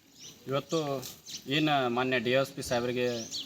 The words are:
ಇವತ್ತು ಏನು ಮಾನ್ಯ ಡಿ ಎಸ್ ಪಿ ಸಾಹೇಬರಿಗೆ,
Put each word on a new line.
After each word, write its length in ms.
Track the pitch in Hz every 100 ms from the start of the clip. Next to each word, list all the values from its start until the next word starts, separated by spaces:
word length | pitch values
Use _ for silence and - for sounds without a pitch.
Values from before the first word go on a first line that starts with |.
| _ - - - 127
ಇವತ್ತು 580 | 139 143 165 143 135 127 - - - 131
ಏನು 400 | 147 156 143 123
ಮಾನ್ಯ 300 | 123 131 127
ಡಿ 100 | 120
ಎಸ್ 200 | 131 135
ಪಿ 120 | -
ಸಾಹೇಬರಿಗೆ, 460 | - 120 123 123 123 117 110 -